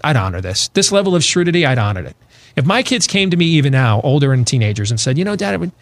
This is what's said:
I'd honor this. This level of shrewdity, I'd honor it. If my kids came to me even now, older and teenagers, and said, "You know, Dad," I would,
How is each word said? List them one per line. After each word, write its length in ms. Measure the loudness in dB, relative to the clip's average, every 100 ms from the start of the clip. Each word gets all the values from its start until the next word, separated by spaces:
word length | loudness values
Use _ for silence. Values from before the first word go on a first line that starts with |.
I'd 120 | 0 0
honor 240 | 0 -4
this. 280 | -6 -4 -4
This 240 | -2 0
level 240 | 2 2 2
of 60 |
shrewdity, 440 | 2 0 0 2 2
I'd 120 | 0
honor 260 | 0 -4
it. 120 | -8 -16 _ _ -12 -4
If 100 | 0
my 160 | 0
kids 240 | 0 -2 -2
came 240 | 0 0
to 60 | 2
me 100 | 2
even 260 | 2 2
now, 280 | 2 2 2
older 300 | 2 2 2
and 140 | 2 0
teenagers, 440 | 0 0 -2 -2
and 100 | -2
said, 160 | -2 -2
"You 80 |
know, 100 | -2
Dad," 200 | -2 -4
I 20 | -4
would, 160 | -6 -10